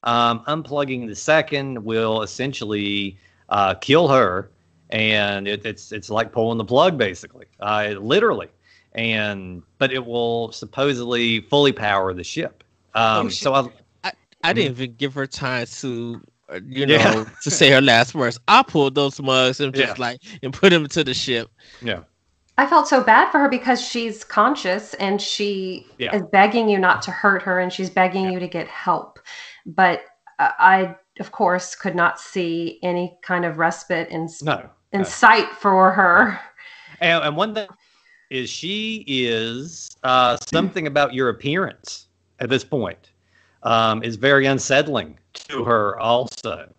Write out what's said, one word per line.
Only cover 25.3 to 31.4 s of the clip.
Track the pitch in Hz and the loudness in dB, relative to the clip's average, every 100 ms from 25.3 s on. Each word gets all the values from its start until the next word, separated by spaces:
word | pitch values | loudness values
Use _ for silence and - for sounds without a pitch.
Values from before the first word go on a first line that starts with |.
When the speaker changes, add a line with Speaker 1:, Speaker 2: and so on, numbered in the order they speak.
| - 208 196 185 185 - _ | -4 -4 -4 -6 -10 -14 _
Speaker 1:
Yeah. | - 208 | -4 -4
Speaker 3:
is | 175 | 0
begging | 196 202 233 220 | 4 4 4 2
you | 202 | 2
not | 185 - | 4 2
to | - | -2
hurt | - 208 190 | -2 0 0
her | 196 180 | 0 -2
and | 180 | -2
she's | - 190 | -4 -4
begging | 190 185 185 | 2 2 2
Speaker 1:
Yeah. | 190 | -4
Speaker 3:
you | 180 | -4
to | 175 | -6
get | 170 - | -8 -8
help. | - - 160 - - - - - - - | -8 -2 -2 -4 -20 -20 -20 -20 -20 -10
But, | 165 185 170 - _ - - | 2 2 2 -8 _ -20 -2
uh, | 143 - | -2 6
I, | 185 190 185 - _ - | 6 6 2 -8 _ -16
of | 190 | -14
course, | - | -2